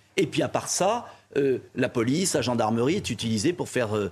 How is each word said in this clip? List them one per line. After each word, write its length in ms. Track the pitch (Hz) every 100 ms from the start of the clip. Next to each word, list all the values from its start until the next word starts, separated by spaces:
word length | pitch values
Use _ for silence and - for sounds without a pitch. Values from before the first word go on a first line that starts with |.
| _ -
Et 100 | 170
puis 160 | 139
à 40 | -
part 220 | - -
ça, 380 | - 180 233 - - _ -
euh, 220 | 139 123 - -
la 140 | 127
police, 440 | - 117 147 190 156
la 60 |
gendarmerie 540 | 120 117 110 117 123 190
est 140 | -
utilisée 440 | 110 117 113 120
pour 140 | 175 -
faire, 280 | 127 113 107
euh, 140 | 95